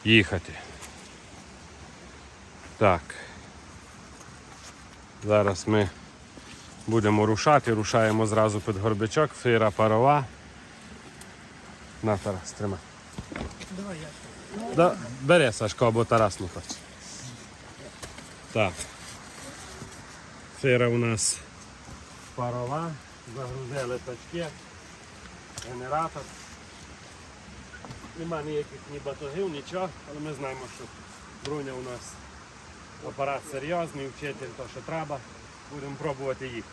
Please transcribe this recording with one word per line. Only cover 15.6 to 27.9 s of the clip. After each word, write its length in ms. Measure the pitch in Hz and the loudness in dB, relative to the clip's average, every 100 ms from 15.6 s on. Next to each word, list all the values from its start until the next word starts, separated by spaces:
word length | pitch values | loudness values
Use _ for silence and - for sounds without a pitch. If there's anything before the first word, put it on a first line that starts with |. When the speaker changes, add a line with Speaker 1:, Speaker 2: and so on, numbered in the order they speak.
| 110 - 120 | -2 4 4
Speaker 1:
бо 140 | 113 117 | 6 4
Тарас 340 | 117 107 - | 6 4 2
не 80 | 92 | -8
хоче. 280 | 95 - - - - - - 127 120 - - - - - - - - - - - | -8 -10 -12 -14 -16 -14 -12 -12 -14 -16 -18 -18 -16 -16 -14 -14 -14 -16 -18 -6
Так. 220 | 113 98 82 - - - - - - - - - - - - - - - - - - | 2 2 0 -10 -12 -14 -14 -14 -14 -14 -12 -14 -14 -14 -14 -16 -16 -16 -18 -18 0
Фира 260 | 139 123 120 | 6 8 8
у 100 | 120 | 6
нас 400 | 117 113 - - - - - - - - - - - - | 4 4 2 0 -6 -18 -18 -18 -16 -16 -16 -18 -14 -6
парова. 560 | 123 120 123 147 170 143 - - - 117 | -4 -2 -4 -2 -4 -8 -14 -18 -14 -10
Загрузили 640 | 127 127 127 139 123 123 - | -8 -8 -6 -4 -2 -4 -6
тачки. 420 | 120 - 170 165 - - - - - - - - - - - 120 | -12 -8 -6 -6 -8 -18 -18 -18 -18 -18 -18 -16 -16 -14 -12 -10
Генератор. 520 | 123 127 147 160 147 135 - - - - - - - - - - - - - - - - | -10 -4 -2 -2 -6 -12 -14 -16 -18 -18 -18 -18 -18 -18 -18 -20 -20 -18 -18 -16 -16 -14